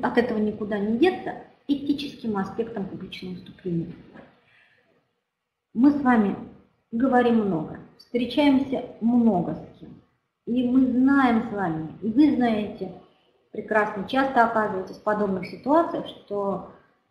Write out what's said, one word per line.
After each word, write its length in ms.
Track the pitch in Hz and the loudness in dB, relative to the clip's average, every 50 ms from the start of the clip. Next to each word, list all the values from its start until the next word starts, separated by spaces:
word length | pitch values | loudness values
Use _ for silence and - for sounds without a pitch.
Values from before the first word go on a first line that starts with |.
| - | -4
от 160 | 262 - 240 | 0 0 0
этого 180 | 233 247 226 214 | 0 0 -2 -2
никуда 400 | 214 214 - - 220 202 214 202 | -2 -2 -4 -6 -6 -6 -4 -4
не 220 | 202 214 226 233 | -2 -2 0 2
деться, 340 | 311 370 - - - - - - - - _ _ _ - | 2 2 2 0 -8 -10 -12 -12 -16 -20 _ _ _ -4
этическим 720 | 285 277 285 294 277 - - - - - - 226 208 196 | -4 -4 -2 -4 -4 -4 -6 -10 -12 -8 -6 -4 -4 -4
аспектом 480 | 190 - - - 226 - - 214 185 | -4 -4 -6 -8 -8 -6 -6 -8 -8
публичного 480 | - 170 - 185 185 - - 185 185 180 | -8 -10 -12 -14 -14 -14 -14 -12 -12 -12
выступления. 580 | 180 - - - - - 185 170 170 165 - - - - - - - - - _ _ _ _ _ _ _ _ _ _ _ _ _ _ _ _ _ _ _ _ _ _ _ _ _ _ _ _ _ | -14 -16 -20 -20 -12 -8 -6 -4 -4 -6 -6 -12 -18 -20 -20 -20 -20 -20 -20 _ _ _ _ _ _ _ _ _ _ _ _ _ _ _ _ _ _ _ _ _ _ _ _ _ _ _ _ _
Мы 160 | 220 254 294 | 4 4 4
с 100 | 285 - | 4 4
вами 340 | 247 247 247 226 208 196 - - - - - - _ _ _ _ _ _ | 2 2 4 4 4 2 0 -4 -10 -16 -18 -20 _ _ _ _ _ _
говорим 540 | 226 233 262 269 247 247 240 233 233 220 208 | -4 -2 0 2 4 4 4 4 4 2 2
много, 340 | 196 175 156 156 - - - - - _ _ | 2 0 -2 -4 -6 -10 -14 -16 -20 _ _
встречаемся 880 | - _ - 233 254 233 - 302 294 285 262 254 277 - 269 - - - - - | -20 _ -4 -4 -4 -2 0 2 4 4 4 4 2 0 -4 -6 -6 -8 -10 -2
много 540 | 208 233 247 240 226 226 196 175 165 - - | 0 2 2 4 4 4 4 2 0 -2 -6
с 240 | - - - - - | -8 -10 -16 -18 -20
кем. 220 | - - - - _ _ _ _ _ _ _ _ _ | -20 -20 -20 -20 _ _ _ _ _ _ _ _ _
И 220 | - 233 254 240 247 | -4 -2 0 0 2
мы 180 | 254 269 262 | 4 4 4
знаем 640 | 233 226 254 262 277 277 277 262 240 226 220 - - | 4 4 4 4 6 6 6 6 4 4 2 0 -2
с 40 | 202 | -4
вами, 340 | 202 190 170 160 160 156 156 - - 180 | -2 -2 -2 -2 -4 -6 -8 -10 -6 -6
и 60 | 226 | -2
вы 260 | 208 254 302 277 247 | 4 6 6 6 6
знаете 560 | 240 247 233 220 208 208 202 - - 185 180 - - - _ _ _ _ _ _ _ _ _ | 4 2 2 2 0 -2 -6 -8 -10 -10 -10 -12 -16 -20 _ _ _ _ _ _ _ _ _
прекрасно, 560 | - 214 - - 214 214 208 208 - 202 180 - | -12 -12 -6 0 0 2 2 0 -2 -6 -6 -2
часто 380 | 254 262 269 269 269 247 233 | 0 0 0 2 2 2 2
оказываетесь 520 | 226 - 220 214 208 185 190 185 - - - | 2 2 0 -2 -2 -4 -6 -8 -10 -12 -8
в 60 | - | -4
подобных 440 | 214 208 202 208 190 190 185 180 - | -4 -2 0 -2 -2 -2 -4 -6 -10
ситуациях, 600 | - 175 - 247 294 330 339 - - - - - | -12 -10 -2 2 2 2 2 0 -4 -8 -8 -10
что, 640 | - - - _ 202 202 202 196 190 170 - - - - _ _ _ _ _ _ | -14 -18 -12 _ -6 -4 -4 -4 -4 -6 -8 -12 -20 -20 _ _ _ _ _ _